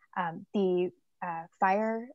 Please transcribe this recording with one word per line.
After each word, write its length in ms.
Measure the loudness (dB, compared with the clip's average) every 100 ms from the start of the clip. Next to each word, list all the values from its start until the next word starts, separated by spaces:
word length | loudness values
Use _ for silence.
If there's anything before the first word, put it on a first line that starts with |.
| _ -6
Um, 280 | -6 -8 -4
the, 380 | 0 2 2 0 -4 _ _ -8
uh, 180 | -8 -12 _
fire 480 | 2 2 0 -2 -6